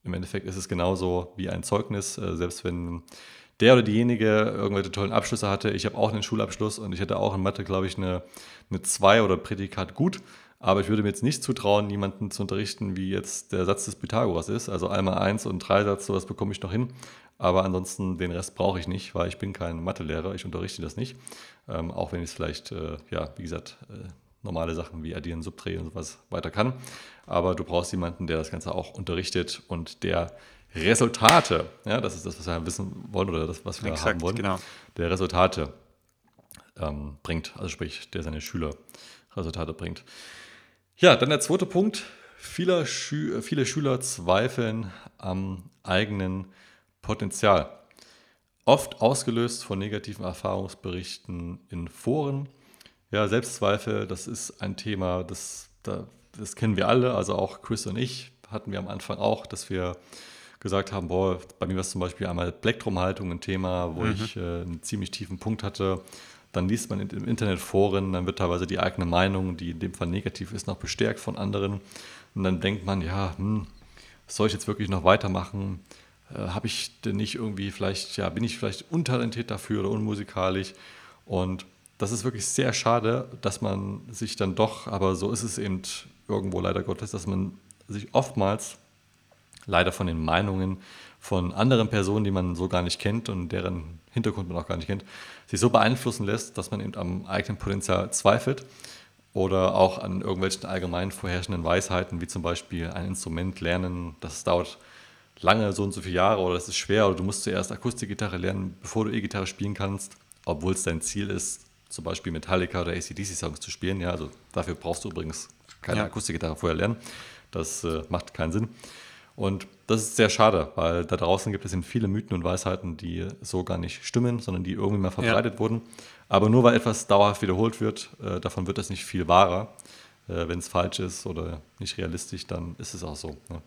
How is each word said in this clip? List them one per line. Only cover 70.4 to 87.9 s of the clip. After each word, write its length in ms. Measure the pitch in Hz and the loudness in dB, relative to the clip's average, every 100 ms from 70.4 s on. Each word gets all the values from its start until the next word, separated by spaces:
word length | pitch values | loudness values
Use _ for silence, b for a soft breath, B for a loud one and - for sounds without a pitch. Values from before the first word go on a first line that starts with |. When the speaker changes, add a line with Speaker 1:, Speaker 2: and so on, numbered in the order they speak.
| 92 | -10
Speaker 1:
ist, 140 | 104 - | -8 -6
noch 100 | 95 | -6
bestärkt 420 | - - 110 - | -6 0 0 0
von 200 | - - | -6 -4
anderen. 420 | 101 101 98 98 B B B B B | -2 0 -2 -4 B B B B B
Und 100 | 95 | -2
dann 160 | 92 90 | 0 2
denkt 240 | 98 104 | 0 0
man, 160 | 95 98 | -2 -2
ja, 340 | 90 95 95 82 | 0 -2 -4 -2
hm, 280 | 95 107 - - B B B B - | -2 -2 -4 -16 B B B B -12
soll 220 | - 107 | 0 0
ich 40 | |
jetzt 160 | 104 - | 0 -4
wirklich 200 | 104 101 | -4 -2
noch 140 | 95 | 4
weitermachen? 760 | 82 107 101 92 90 101 98 92 B B B B _ | 6 6 4 -2 -4 -6 -6 -8 B B B B _
Äh, 140 | - 98 | -8 -4
hab 160 | 92 | -4
ich 360 | 110 - - _ | -4 -4 -8 _
denn 160 | 110 101 | -4 -2
nicht 200 | 104 - | -2 -2
irgendwie 340 | 110 95 98 | -4 -2 -6
vielleicht, 460 | - 98 98 - - | -2 -2 -2 -6 -2
ja, 100 | 92 | -2
bin 160 | 87 | 0
ich 140 | 117 - | -2 -2
vielleicht 260 | 104 98 - | -4 -4 -4
untalentiert 600 | 165 131 127 117 117 117 | -2 0 0 0 -4 -6
dafür 300 | 101 - 107 | -8 -2 -2
oder 100 | 98 | 0
unmusikalisch? 840 | 110 107 104 101 95 95 95 95 B B B B B | 0 0 -2 -4 0 2 0 -4 B B B B B
Und 400 | - 92 92 92 - _ - _ | -4 0 0 -4 -8 _ -20 _
das 160 | 101 | -2
ist 120 | 113 | -2
wirklich 200 | 120 113 - | -2 -4 -2
sehr 260 | - 131 | 0 0
schade, 540 | - - 117 110 120 - - | 2 4 4 4 0 -2 -4
dass 200 | 117 - | -4 -2
man 380 | 104 98 98 101 - | -2 -2 -4 -8 -10
sich 260 | 107 110 - | -8 -8 -2
dann 180 | 95 92 | -2 2
doch, 320 | 107 - - | 2 2 -6
aber 260 | 98 95 | 2 2
so 160 | 92 101 | 2 0
ist 100 | 117 | -2
es 140 | 113 98 | -4 -4
eben 240 | 104 92 - - - - - | -2 -4 -4 -10 -14 -20 -4
irgendwo 320 | 104 95 92 | -2 0 0
leider 220 | 92 95 | 0 0
Gottes, 300 | - - 107 | -2 -6 -6
dass 140 | 104 90 | -6 -2
man 260 | 95 95 - _ - | -2 -2 -6 _ -20
sich 200 | - | -12